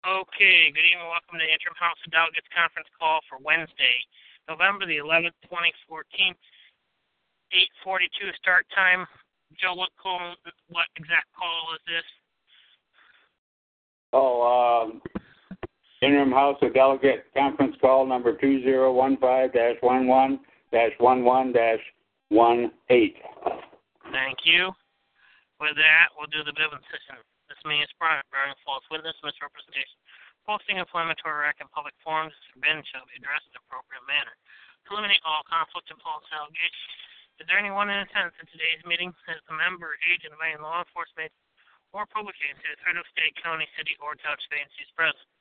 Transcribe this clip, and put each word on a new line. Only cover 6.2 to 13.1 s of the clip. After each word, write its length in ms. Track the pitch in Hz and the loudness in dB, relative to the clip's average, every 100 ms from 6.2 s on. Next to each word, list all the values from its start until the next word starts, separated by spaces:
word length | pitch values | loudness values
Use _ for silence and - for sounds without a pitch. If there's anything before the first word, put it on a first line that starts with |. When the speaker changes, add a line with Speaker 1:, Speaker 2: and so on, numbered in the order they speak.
| 190 180 _ _ _ _ _ _ _ _ _ _ _ | -4 -4 _ _ _ _ _ _ _ _ _ _ _
Speaker 1:
eight 160 | 185 180 _ | 0 0 _
forty-two 460 | 190 190 180 - 202 175 | -6 -4 -4 -6 -10 -6
start 300 | 190 180 - - | 0 0 0 0
time. 320 | 185 180 175 _ _ _ _ 156 | 2 2 -2 _ _ _ _ -6
Joe, 160 | 185 | -6
what 160 | 180 180 _ | -4 -10 _
call, 220 | 190 180 175 175 170 _ _ | -8 -8 -8 -14 -20 _ _
what 160 | 170 170 - | -6 -6 -8
exact 300 | 156 165 - | -2 -2 -2
call 400 | - 180 165 160 | -10 -8 -8 -10
is 80 | 160 - | -12 -8
this? 160 | 165 - _ _ _ _ _ _ _ _ _ _ | -8 -8 _ _ _ _ _ _ _ _ _ _